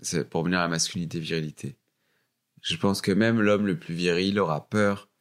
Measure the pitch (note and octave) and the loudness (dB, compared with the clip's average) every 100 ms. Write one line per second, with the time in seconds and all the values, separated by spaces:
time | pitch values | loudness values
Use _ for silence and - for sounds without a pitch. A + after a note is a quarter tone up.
0 | - E2 - - E2 F2+ E2+ E2 - F2+ | -4 -4 -2 -2 0 0 0 0 -2 -4
1 | E2 F2 D#2 E2 D#2 - C#2 - _ _ | -6 -6 -4 -4 -4 -8 -12 -14 _ _
2 | _ _ _ _ _ _ - - G2+ G2 | _ _ _ _ _ _ -8 -2 0 0
3 | - F#2+ A2+ A2+ G#2 G#2 G2+ E2+ - E2+ | 2 2 4 4 4 4 2 -2 -4 -2
4 | F2 F2 F#2+ G2+ F2 D2+ - G#2+ G2+ G2+ | 0 2 2 2 0 0 -2 0 0 0
5 | - _ | -8 _